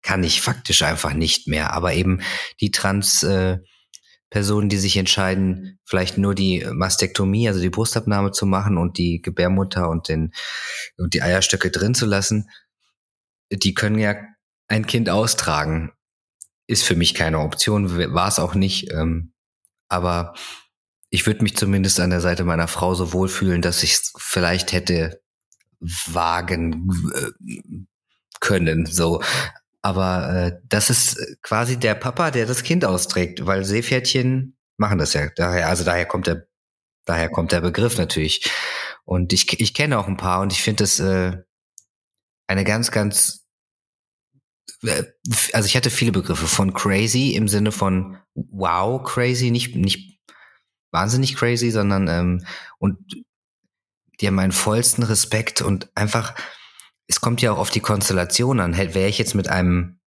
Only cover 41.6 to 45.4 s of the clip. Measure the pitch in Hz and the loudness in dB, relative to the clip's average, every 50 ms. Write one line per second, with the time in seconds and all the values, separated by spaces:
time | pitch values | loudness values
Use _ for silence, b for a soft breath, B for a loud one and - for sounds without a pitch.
41.6 | _ _ _ - _ _ _ _ _ _ _ _ _ _ _ _ _ - 95 95 | _ _ _ -20 _ _ _ _ _ _ _ _ _ _ _ _ _ -4 -2 0
42.6 | 98 104 104 113 117 - - 110 104 104 101 - - - - - _ _ _ _ | 0 0 0 0 0 0 0 0 0 0 2 2 2 2 0 -6 _ _ _ _
43.6 | _ _ _ _ _ _ _ _ _ _ _ _ _ _ _ _ _ _ _ _ | _ _ _ _ _ _ _ _ _ _ _ _ _ _ _ _ _ _ _ _
44.6 | _ - - - - 113 95 71 - - _ _ _ 120 120 - | _ -20 -18 -8 -2 -2 0 0 -2 -4 _ _ _ 0 2 2